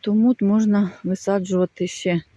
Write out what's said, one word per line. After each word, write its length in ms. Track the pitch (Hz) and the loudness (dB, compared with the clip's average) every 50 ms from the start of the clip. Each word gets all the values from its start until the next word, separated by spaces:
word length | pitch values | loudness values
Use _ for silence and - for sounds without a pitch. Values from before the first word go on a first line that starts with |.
тому 340 | - 214 208 214 220 247 254 _ | -2 0 0 2 4 2 2 _
можна 500 | 202 196 208 220 220 214 202 202 208 180 - - - | 0 2 2 2 2 2 2 2 0 0 -4 -8 -6
висаджувати 840 | 180 185 - - - 196 202 185 185 196 180 185 180 _ - 180 175 | -6 -6 -4 -2 -2 -2 -2 -2 -2 0 0 0 -2 _ -6 -6 -6
ще 340 | - - - 185 175 170 160 _ _ | -6 -6 -4 -2 -2 -2 -4 _ _